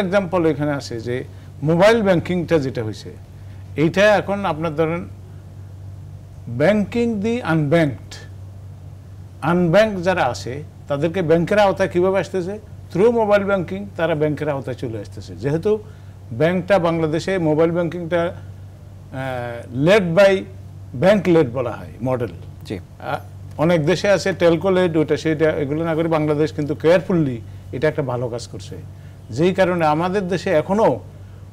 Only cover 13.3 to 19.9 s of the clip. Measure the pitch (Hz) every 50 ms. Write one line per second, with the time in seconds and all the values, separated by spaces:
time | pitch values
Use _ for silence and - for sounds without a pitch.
13.3 | 208 202 196 196 202 190 156 185 185 196 202 196 - 180 165 165 160 147 151 151
14.3 | 147 143 151 151 143 135 117 135 120 - 139 117 113 104 98 98 - 98 92 98
15.3 | 92 95 113 139 151 165 165 208 214 208 - - - - - - - - - -
16.3 | 117 120 151 170 185 185 175 - 202 185 170 170 165 165 160 156 156 160 - 190
17.3 | 190 180 160 151 151 156 165 170 165 175 170 156 170 180 170 156 175 170 170 180
18.3 | - - - - - - - - - - - - - - - - - 131 135 131
19.3 | 127 123 120 120 117 117 - - 120 131 147 175